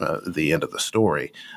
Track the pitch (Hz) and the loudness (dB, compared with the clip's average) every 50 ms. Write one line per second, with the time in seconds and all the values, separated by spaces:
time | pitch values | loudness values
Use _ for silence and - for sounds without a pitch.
0 | - - 80 - - 90 82 78 78 73 80 78 - - - - - - - 110 | -2 -2 -2 -2 -4 -4 -2 0 2 4 4 2 0 -2 -4 -4 -4 0 2 4
1 | 110 92 76 71 67 - - - - - - | 4 4 4 2 -2 -6 -8 -14 -18 -18 -12